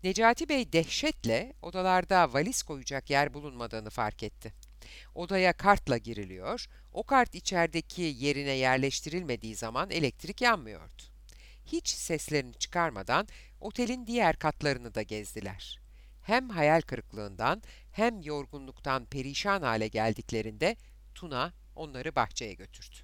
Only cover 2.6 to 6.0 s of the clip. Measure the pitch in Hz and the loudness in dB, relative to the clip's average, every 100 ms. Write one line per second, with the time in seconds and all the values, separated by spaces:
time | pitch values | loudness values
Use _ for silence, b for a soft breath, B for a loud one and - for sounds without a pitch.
2.6 | - 143 120 139 - 139 147 147 147 127 | -4 -8 -6 -6 2 4 4 0 -10 -8
3.6 | 117 113 110 113 110 - 107 - 110 - | -6 -6 -6 -2 -2 -2 -10 -10 -16 -16
4.6 | - - B B B - 170 190 185 170 | -20 -20 B B B -10 -2 4 4 4
5.6 | 196 202 - 120 | 6 6 6 0